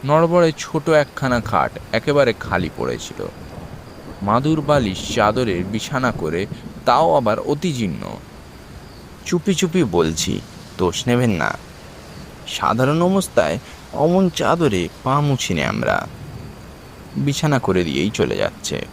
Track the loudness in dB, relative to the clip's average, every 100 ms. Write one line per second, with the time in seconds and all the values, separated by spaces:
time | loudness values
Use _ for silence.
0 | 4 4 6 6 4 2 -4 -4 4 4
1 | 4 -2 0 0 2 0 0 -4 -4 -2
2 | 2 4 4 2 -2 -2 -2 -4 -4 -4
3 | -8 -10 -10 -10 -16 -14 -14 -16 -16 -18
4 | -16 -6 0 0 2 0 2 2 2 -4
5 | -4 2 2 2 0 -2 -2 -4 -4 -2
6 | -2 -2 -2 -2 -4 -8 -14 -4 2 4
7 | 6 4 4 0 0 -2 -2 -2 -2 -4
8 | -8 -12 -14 -18 -20 -20 -18 -18 -18 -20
9 | -20 -16 -2 -2 0 0 2 2 2 4
10 | 2 2 -2 -4 -6 -16 -16 0 0 0
11 | 0 2 2 2 -2 -4 -12 -20 -20 -20
12 | -18 -18 -18 -16 -10 -2 0 2 2 4
13 | 4 2 2 0 2 0 -6 -18 -10 0
14 | 4 6 4 2 0 4 4 2 -2 -4
15 | 0 2 2 0 0 0 0 0 0 0
16 | -2 -12 -14 -14 -14 -16 -18 -20 -20 -20
17 | -8 -2 -2 0 2 2 2 2 2 0
18 | 0 0 0 0 -2 -4 -6 -6 -8